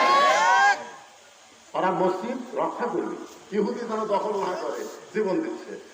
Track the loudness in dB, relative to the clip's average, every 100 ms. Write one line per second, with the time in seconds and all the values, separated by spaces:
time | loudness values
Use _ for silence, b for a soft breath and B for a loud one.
0 | 4 6 6 4 6 6 6 2 -4 -16
1 | -20 -20 -20 -20 -20 -20 -8 -2 0 2
2 | 2 0 -4 -6 -6 -4 -2 -2 -4 -2
3 | -4 -6 -12 -18 -6 -2 0 -2 -4 -4
4 | 0 0 0 -2 -2 -4 -6 -6 -8 -12
5 | -8 -2 0 0 -2 -6 -12 -14 -16